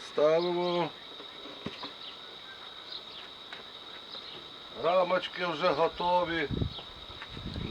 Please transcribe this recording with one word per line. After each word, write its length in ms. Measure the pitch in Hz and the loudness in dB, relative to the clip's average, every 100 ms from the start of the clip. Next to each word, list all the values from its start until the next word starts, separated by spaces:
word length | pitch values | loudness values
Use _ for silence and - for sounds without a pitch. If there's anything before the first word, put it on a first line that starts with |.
| - | -4
Ставимо. 840 | - 151 160 175 175 175 175 156 - - - - - - - - - - - - - - - - - - - - - - - - - - - - - - - - - - - - - - 107 | 6 8 8 6 4 4 4 2 -2 -14 -14 -14 -14 -12 -10 -10 -8 -10 -10 -12 -14 -14 -16 -16 -14 -14 -14 -12 -12 -10 -12 -14 -14 -14 -14 -14 -16 -14 -16 -14 -14 -12 -12 -14 -14 -12 0
Рамочки 600 | 147 180 180 185 - - 180 | 6 6 6 4 2 0 0
вже 220 | 151 175 | 4 4
готові, 800 | 147 160 - 175 180 170 165 143 - - - - - - - - - - - - | 6 4 4 4 6 4 2 0 0 -2 -4 -12 -14 -14 -14 -12 -10 -8 -6 2